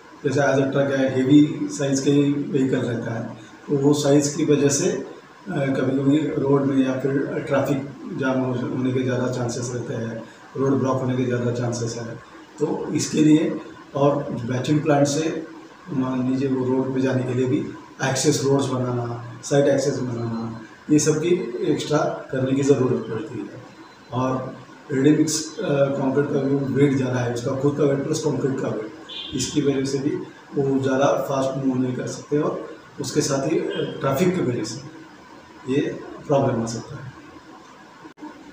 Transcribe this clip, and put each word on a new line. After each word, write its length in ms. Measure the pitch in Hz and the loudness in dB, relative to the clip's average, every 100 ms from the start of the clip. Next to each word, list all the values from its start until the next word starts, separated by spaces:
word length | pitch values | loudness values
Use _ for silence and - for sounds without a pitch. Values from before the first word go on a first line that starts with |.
| - - | -20 -6
जैसे 160 | 143 139 | -2 2
as 140 | 139 | 2
a 180 | 135 135 | 2 2
truck 260 | 139 139 135 | 2 0 2
है, 180 | 131 131 | 2 2
हेवी 420 | 131 147 147 - | 6 8 6 2
साइज़ 420 | - - 139 131 | -4 -2 0 0
के 60 | 147 | 4
ही 220 | 143 143 | 4 4
व्हीकल 460 | 139 - 147 131 131 | 0 0 0 2 0
रहता 360 | 120 113 117 | 0 -4 -4
है, 100 | 113 113 - - - - | -6 -8 -12 -18 -14 -4
तो 80 | 143 | 2
वो 180 | 143 | 4
साइज़ 420 | 147 143 147 147 - | 4 4 4 4 0
की 80 | |
वजह 240 | 147 143 139 | 2 4 4
से, 200 | - 190 | 2 0
अ, 160 | - - - - - 202 | 0 -6 -14 -20 -18 -6
कभी-कभी 720 | 156 135 131 127 135 135 151 | -2 0 0 0 2 4 2
रोड 440 | 143 147 139 139 | 2 0 4 4
में 240 | 131 135 131 | 4 2 2
या 140 | 127 | 0
फिर 440 | 139 139 139 147 139 | 0 -2 -2 -4 -2
ट्रैफिक 400 | 139 147 135 - - 208 156 | 0 0 -2 -4 -12 -10 -4
जाम 200 | 131 131 | -2 0
हो, 140 | 127 | -2
होने 400 | 120 127 127 127 | -2 -4 -2 0
के 80 | 127 | 0
ज़्यादा 280 | 123 123 123 | 0 0 -2
चांसेस 440 | 123 120 - 120 | -2 -4 -4 -6
रहते 200 | 123 - | -6 -6
हैं, 300 | 117 113 113 - - - - | -6 -6 -8 -12 -18 -12 -2
रोड 160 | 135 | 0
ब्लॉक 280 | 139 135 127 | 2 2 0
होने 160 | 127 127 | 0 0
के 80 | |
ज़्यादा 280 | 120 117 120 | 0 0 0
चांसेस 440 | 117 120 113 113 117 | -2 -2 -2 -4 -6
है। 180 | 113 - - - - - | -8 -12 -16 -20 -14 -4
तो 300 | 156 - - | -2 -2 -2
इसके 240 | 147 - 151 | -2 -2 4
लिए 420 | 156 151 170 - - - - | 6 6 4 -4 -10 -18 -8
और 220 | 143 143 139 - | 2 2 2 -4
बैचिंग 500 | 123 120 123 - 151 | -6 -4 -2 0 2
प्लांट 260 | 156 143 143 | 4 4 4
से 400 | 156 160 - - - - - - | 2 -2 -4 -8 -14 -18 -18 -6
मान 400 | 135 131 127 127 | -2 -2 0 0
लीजिए 180 | 127 139 | 0 0
वो 160 | 127 | 0
रोड 300 | 127 131 135 | 0 0 0
पे 60 | 131 | 0
जाने 220 | 127 123 | 2 0
के 120 | 123 | 0
लिए 120 | 123 123 | 0 2
भी 120 | - - - - - 135 | 0 -2 -10 -16 -4 -2
एक्सेस 360 | 127 151 135 | 2 2 2
रोड्स 220 | 135 139 123 | 4 2 2
बनाना, 720 | 127 123 120 120 - - - | -2 -2 -2 -4 -6 -10 -12
साइड 220 | - 143 143 | 0 2 4
एक्सेस 320 | 135 147 123 | 4 0 -2
बनाना, 600 | 123 117 117 113 113 113 - - - | -4 -4 -4 -4 -6 -10 -14 -10 2
ये 80 | 151 | 2
सब 140 | 156 | 4
की 460 | 151 170 180 - - | 0 2 0 -2 -4
एक्स्ट्रा 380 | 175 135 - 147 - - - | -2 -2 0 0 0 -4 -6
करने 200 | 131 131 | -4 0
की 100 | 135 | 2
ज़रूरत 440 | 135 127 123 - - | 4 4 4 0 -2
पड़ती 280 | - - 104 | -6 -6 -10
है। 240 | - - - - - - - | -10 -12 -18 -20 -20 -20 -8
और 440 | 120 131 131 - - - - - | -4 -2 -2 -6 -12 -18 -18 -4
रेडी 180 | 135 147 | 4 6
मिक्स, 480 | 156 156 - - - | 6 4 0 -6 -6
अ, 260 | 170 139 | -2 2
कंक्रीट 420 | 135 135 131 139 143 | 2 2 0 0 0
का 220 | 147 135 | 0 0
जो 100 | 139 | 0
वेट 380 | 135 127 143 127 | 0 2 4 4
ज़्यादा 220 | 123 123 | 0 0
है, 160 | 120 | -2
उसका 180 | 120 135 | -2 -4
खुद 240 | 131 143 143 | 0 0 2
का 60 | |
वेट 200 | 147 139 | 2 2
प्लस 140 | 147 156 | -2 -2
कंक्रीट 420 | 151 127 139 - | -2 0 -2 -2
का 80 | - | -4
वेट, 240 | 110 - - - - - | -4 -8 -12 -14 -12 -8
इसकी 280 | 127 - 151 | -4 -2 0
वजह 220 | 139 135 | 2 0
से 140 | 135 135 | 0 -2
भी 120 | 135 - - - - 151 | -2 -4 -6 -14 -8 -2
वो 200 | 135 135 | 2 2
ज़्यादा 240 | 131 131 139 | 2 2 2
फास्ट 600 | - - 135 135 143 135 | 2 0 -2 -2 0 -2
मूव 120 | 127 | 0
नहीं 160 | 127 | 0
कर 120 | 123 120 | -2 -6
सकते 320 | - - 147 | -8 -2 0
और 320 | 175 - - - - - | 0 -4 -8 -14 -18 -10
उसके 200 | 135 156 | -4 0
साथ 320 | - 135 - | 0 0 0
ही, 60 | - | 0
अ, 380 | - - 143 - | -2 -4 -4 -2
ट्रैफिक 340 | 139 127 180 | -2 2 2
की 80 | 175 | 2
वजह 220 | 123 110 | 0 -2
से 160 | 107 - - - - - - - - - 131 | -4 -8 -14 -18 -20 -20 -20 -20 -20 -14 -2
ये 80 | 139 - - - - - | 0 0 -6 -12 -10 0
प्रॉब्लम 360 | 139 123 113 | 2 2 0
आ 40 | 113 | -2
सकता 300 | - - 143 | -6 -10 -12
है। 160 | - - - - - - - - - - - - - - - | -14 -16 -20 -20 -20 -20 -20 -20 -20 -20 -20 -18 -18 -18 -10